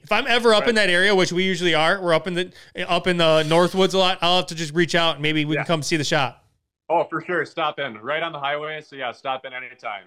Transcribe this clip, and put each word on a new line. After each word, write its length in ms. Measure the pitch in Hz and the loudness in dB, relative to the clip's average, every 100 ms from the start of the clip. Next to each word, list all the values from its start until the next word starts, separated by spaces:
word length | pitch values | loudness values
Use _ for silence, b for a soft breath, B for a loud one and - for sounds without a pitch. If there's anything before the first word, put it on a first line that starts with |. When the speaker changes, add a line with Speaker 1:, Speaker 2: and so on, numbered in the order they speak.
Speaker 1:
if 80 | - | -4
I'm 140 | 214 269 | -2 0
ever 260 | 240 233 | 2 4
up 100 | 208 | 4
in 100 | 208 220 | 4 2
Speaker 2:
Right. 100 | 196 | 2
Speaker 1:
that 40 | |
area, 240 | 175 196 | 4 4
which 180 | 196 175 | 4 2
we 120 | 175 | 0
usually 300 | 190 175 175 | 0 0 0
are, 280 | 156 160 196 | 2 2 2
we're 100 | 175 | 2
up 140 | 160 190 | 0 0
in 80 | |
the, 180 | 175 185 B B - 180 | -6 -6 B B -10 -2
up 180 | 175 180 | -2 0
in 100 | 175 | 2
the 280 | 165 156 156 | 4 4 4
Northwoods 480 | 165 175 190 190 | 4 4 2 0
a 40 | 190 | 2
lot. 200 | 185 185 | 0 0
I'll 160 | 170 180 | 0 0
have 80 | 180 | 0
to 80 | 165 | -6
just 180 | 160 | -4
reach 200 | 151 175 175 | 0 2 2
out 180 | 165 | 2
and 80 | 143 | 0
maybe 220 | 151 156 | -2 0
we 100 | 151 | 0
Speaker 2:
Yeah. 60 | 151 | -2
Speaker 1:
can 60 | 123 | -2
come 140 | 165 | -2
see 140 | 139 165 | -2 -2
the 80 | |
shop. 400 | 139 156 127 - _ _ _ _ - | 0 0 -2 -6 _ _ _ _ -4
Speaker 2:
Oh, 140 | 165 | -2
for 180 | 147 160 | -2 -6
sure. 220 | 160 175 143 | -4 -4 -4
Stop 320 | - 156 147 | -4 -6 -4
in 180 | 139 107 | -8 -10
right 240 | 117 156 | -8 -6
on 100 | 165 | -6
the 80 | 151 | -6
highway. 400 | 139 147 151 156 | -6 -6 -8 -12
So 140 | 151 139 | -14 -10
yeah, 160 | 123 | -10
stop 340 | 113 135 131 135 | -8 -8 -8 -10
in 60 | |
anytime. 480 | 127 123 - 120 101 | -14 -16 -14 -12 -12